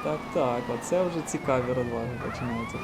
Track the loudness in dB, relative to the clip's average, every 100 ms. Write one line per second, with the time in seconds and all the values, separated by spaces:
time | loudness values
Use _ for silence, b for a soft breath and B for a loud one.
0 | -2 -2 -2 2 2 2 0 -2 2 2
1 | 2 0 -2 -2 2 2 4 2 0 0
2 | -2 -4 -4 -4 -2 -2 -4 -4